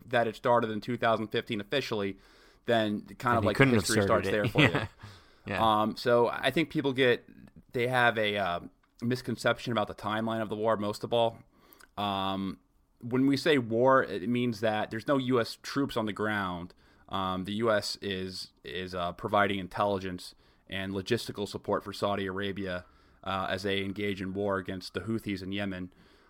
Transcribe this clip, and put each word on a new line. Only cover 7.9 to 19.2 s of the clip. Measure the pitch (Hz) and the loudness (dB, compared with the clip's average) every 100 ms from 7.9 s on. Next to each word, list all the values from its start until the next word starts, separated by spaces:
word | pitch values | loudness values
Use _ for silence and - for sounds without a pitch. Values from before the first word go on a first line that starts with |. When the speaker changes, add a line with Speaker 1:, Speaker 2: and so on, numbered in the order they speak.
| 127 120 110 | 4 4 4
Speaker 1:
a, | 107 104 | 2 0
uh, | 92 87 - - _ _ | 0 -2 -6 -18 _ _
misconception | 117 127 - 110 120 113 - | -4 -2 -4 -2 0 0 0
about | 113 101 | 0 -2
the | |
timeline | - 104 110 113 113 | -4 -4 -2 -2 -2
of | 107 | -4
the | 107 | -2
war, | 110 104 | 0 2
most | 104 107 | 0 -4
of | 110 | 0
all. | 117 117 110 - _ _ - - - | 2 2 0 -14 _ _ -20 -16 -6
Um, | 104 98 98 98 98 - _ _ _ _ | -4 -2 -2 -2 -4 -8 _ _ _ _
when | 120 127 135 | -4 2 2
we | 139 | 2
say | 170 147 | 4 2
war, | 117 113 127 131 | 2 2 6 6
it | - 98 95 | 4 -2 -2
means | 120 123 104 | -2 -2 -2
that | 110 107 95 | -2 0 -2
there's | 110 127 | -4 0
no | 139 | 0
U | 127 127 | 2 0
S | 110 - | 0 -6
troops | - 139 139 120 | -6 -2 -2 -2
on | 110 | -4
the | |
ground. | 98 107 107 92 87 87 - _ _ - | -2 -2 -2 -2 -6 -10 -16 _ _ -6
Um, | 98 92 92 | -2 -2 -2
the | 92 104 | -4 0
U | 117 | 2
S | 104 101 - | 2 0 -6
is, | 98 95 95 92 - _ | -4 -4 -6 -8 -14 _
is, | - 87 92 | -12 -8 -8
uh, | 92 87 | -6 -6
providing | 90 | -4